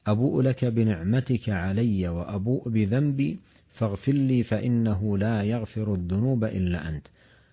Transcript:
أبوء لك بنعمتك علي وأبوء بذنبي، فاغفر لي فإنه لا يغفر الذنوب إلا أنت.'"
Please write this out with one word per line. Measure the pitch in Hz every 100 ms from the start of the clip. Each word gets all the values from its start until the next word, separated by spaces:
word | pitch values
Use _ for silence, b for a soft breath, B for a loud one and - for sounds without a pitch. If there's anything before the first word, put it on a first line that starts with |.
| -
أبوء | 104 131 151
لك | 131 127
بنعمتك | 123 113 110 92 85 120 127 123 -
علي | 98 90 98 120 101 90
وأبوء | 85 85 101 104 131 123
بذنبي، | 110 101 120 147 135 143 185 b b b
فاغفر | - 110 98 -
لي | 143 135 127
فإنه | 113 107 123 120 113 101 107 101
لا | 104 113
يغفر | 101 120 107 - 107
الذنوب | 98 87 95 123 127
إلا | 110 101 92 87 78
أنت.'" | 76 - b b b b